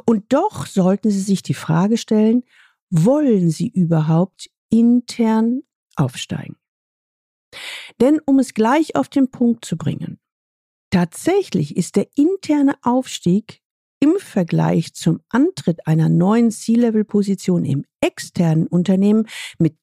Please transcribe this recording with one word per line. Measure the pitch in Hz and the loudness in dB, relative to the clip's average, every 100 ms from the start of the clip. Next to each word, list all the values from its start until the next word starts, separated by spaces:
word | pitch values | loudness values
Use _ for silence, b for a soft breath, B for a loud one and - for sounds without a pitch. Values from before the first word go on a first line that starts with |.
Und | - 220 - | 0 -2 0
doch | 277 427 - - | 0 0 -4 -6
sollten | 202 180 202 220 | 0 0 2 0
Sie | 196 | -2
sich | 202 190 | 0 -2
die | - | -2
Frage | - - 160 202 226 | -8 -2 0 2 -2
stellen, | - 214 220 247 b b b b - | 0 2 2 2 b b b b -4
wollen | 165 196 294 285 202 170 | 0 2 2 2 2 2
Sie | 156 170 | -2 -4
überhaupt | 185 165 160 156 160 185 _ - _ - | -2 0 0 2 2 0 _ -20 _ -2
intern | 226 233 240 - - 226 220 226 254 - _ _ | 2 4 2 -2 -2 0 2 0 -4 -10 _ _
aufsteigen? | - 127 - - - - - _ _ _ _ _ _ _ _ _ B B B B - | -4 -4 -4 -10 -10 -10 -18 _ _ _ _ _ _ _ _ _ B B B B 0
Denn | 247 302 - | 2 2 2
um | 269 | 2
es | 254 | 2
gleich | - 220 302 311 - | 0 0 2 0 -2
auf | - | -2
den | 285 262 | 0 0
Punkt | - 240 233 | 0 -2 -2
zu | - 165 | -6 -6
bringen, | 139 - - - _ _ _ _ _ _ - | -4 -6 -10 -14 _ _ _ _ _ _ -4
tatsächlich | 175 175 - 320 392 370 - 147 | -2 -2 -2 -2 0 0 -4 -4
ist | - - 202 | -4 -2 -2
der | - | -2
interne | - 311 392 - 294 277 - | 0 0 0 -2 0 2 0
Aufstieg | 240 254 - - 175 196 - - _ _ _ - | -2 -2 -2 -6 -2 -2 -2 -20 _ _ _ -2
im | 277 392 | 0 0
Vergleich | - 196 170 160 160 175 - | -2 -4 -2 0 0 0 -4
zum | - 165 160 - | -4 -2 -2 -2
Antritt | 240 339 - - 165 - | 0 0 0 -4 -4 -2
einer | 160 160 | 0 2
neuen | 165 185 226 233 | 2 2 2 0
C-Level-Position | - - 233 233 214 214 208 196 190 - 175 | -2 -2 0 2 0 0 0 0 -2 -2 -2
im | 160 139 - - | 0 -4 -6 -4
externen | 349 - - - 170 160 - | -4 -4 -14 -2 0 0 0
Unternehmen | 175 175 190 202 220 220 B B B | -2 0 0 2 2 -2 B B B
mit | 160 _ | -2 _